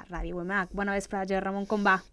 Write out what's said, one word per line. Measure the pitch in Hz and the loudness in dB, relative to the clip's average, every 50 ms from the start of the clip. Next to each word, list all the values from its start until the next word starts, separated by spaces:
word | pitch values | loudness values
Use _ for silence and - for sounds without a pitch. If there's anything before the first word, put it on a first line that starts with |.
| - | -12
Ràdio | - 175 165 165 170 175 175 | -10 -6 -6 -4 -4 -4 -4
U | 175 | -4
M | 180 196 | -2 0
H. | 202 180 180 - 196 | 0 0 -2 -2 -2
Bona | 202 202 196 | 0 0 0
vesprada, | 202 196 - 214 196 190 | 0 -2 -2 -4 -2 0
Josep | 190 196 190 | 0 0 0
Ramon, | 190 190 196 202 196 | 0 0 -2 -2 -2
com | - 220 208 | 0 0 4
va? | 202 196 190 185 - - | 6 6 4 4 2 -2